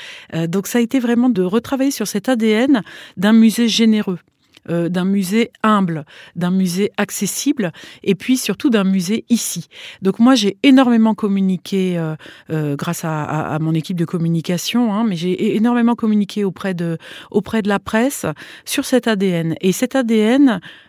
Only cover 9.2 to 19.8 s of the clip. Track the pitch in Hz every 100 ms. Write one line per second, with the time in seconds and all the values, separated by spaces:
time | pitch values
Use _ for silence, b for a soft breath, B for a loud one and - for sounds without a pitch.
9.2 | - 233 - 175 - B B B 190 -
10.2 | 240 262 202 - 285 262 247 226 220 214
11.2 | 208 196 190 185 - 190 185 170 160 156
12.2 | B B B 156 151 143 - 170 160 156
13.2 | 147 151 95 151 160 160 - 175 165 175
14.2 | 165 165 170 175 - 240 233 202 233 170
15.2 | 180 - 214 220 240 240 233 240 220 214
16.2 | 196 208 196 - 190 175 170 160 B B
17.2 | B 208 - 226 202 196 - 220 262 -
18.2 | 170 147 B B - - - 254 233 208
19.2 | 196 170 165 156 185 -